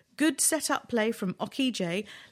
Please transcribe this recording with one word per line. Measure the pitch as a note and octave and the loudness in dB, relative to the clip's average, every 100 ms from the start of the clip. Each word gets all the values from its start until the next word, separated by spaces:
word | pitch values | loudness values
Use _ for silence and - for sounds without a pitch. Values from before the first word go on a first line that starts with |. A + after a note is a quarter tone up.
| _ - | _ 2
good | D#4 - | 2 4
set-up | - D#4 - C#4+ - | 2 2 0 -4 0
play | A#3 A3 | 0 0
from | A#3 F#3+ - | 0 -4 -2
Oki | G#3+ - C4 | -6 0 0
J | - F3 F#3 G#3 - - | 0 -2 -2 -6 -14 -12